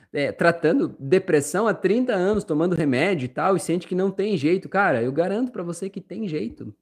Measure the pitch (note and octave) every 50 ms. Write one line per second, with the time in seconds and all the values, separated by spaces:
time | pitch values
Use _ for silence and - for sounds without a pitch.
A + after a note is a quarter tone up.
0 | _ _ - D3 C#3+ A#2 - - E3+ E3+ E3 - - D3+ F3 C#4 B2 A2 - -
1 | C3+ C3+ F3+ F#3+ - - D#3+ D3 C#3+ - - F#3 A3+ A3 F#3+ - - F3+ G#3 B3
2 | B3+ B3+ A3 F#3 F3+ G3 G#3+ G3+ - - D#3 D3 E3 F#3 F3 D#3+ E3 C#3+ B2 B2
3 | D#3+ G3+ G3 D3 B2+ B2 - D3 D#3 F#3+ G3 E3 - - E3 F3+ E3+ - F#3 F3+
4 | F#3+ G3 F#3+ G3 F#3+ A3 G3+ D3+ C3 D#3 F3+ F#3+ - - - F#3+ G3+ F3+ C#3+ A2+
5 | A#2+ B2+ C3+ D#3 F3 F#3 G3 A3+ C4 B3 - G3 F3 E3+ E3 - F#3+ G3 - F#3
6 | - - F#3 G#3+ A3 F3+ D#3 D3+ G#3 A#3 - - - A2 - _